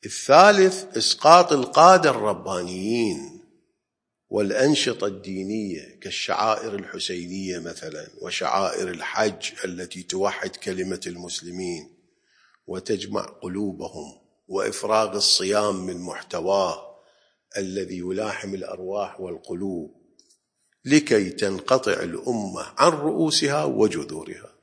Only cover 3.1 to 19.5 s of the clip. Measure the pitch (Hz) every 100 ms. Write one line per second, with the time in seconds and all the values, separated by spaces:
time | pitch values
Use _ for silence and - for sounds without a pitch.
3.1 | 82 - - - _ _ _ _ _ _
4.1 | _ _ 98 101 107 135 151 - 110 101
5.1 | 95 95 95 95 110 104 82 71 - 95
6.1 | - - - 107 107 - 101 95 - -
7.1 | 90 87 95 95 90 85 82 80 78 -
8.1 | - 76 - 90 95 95 - 92 85 -
9.1 | - 107 90 - - 95 87 90 92 90
10.1 | 92 101 98 95 - - 92 92 87 92
11.1 | 87 87 87 85 90 92 82 71 _ _
12.1 | _ _ _ _ _ - 92 - 104 98
13.1 | 104 - - 92 92 104 90 82 - 73
14.1 | - _ _ _ 95 107 104 107 110 110
15.1 | 101 - - 95 104 104 98 92 87 90
16.1 | - - - 85 98 95 - - - _
17.1 | _ _ _ _ - 95 95 92 92 90
18.1 | 95 107 95 98 98 92 - 92 101 95
19.1 | - 92 85 -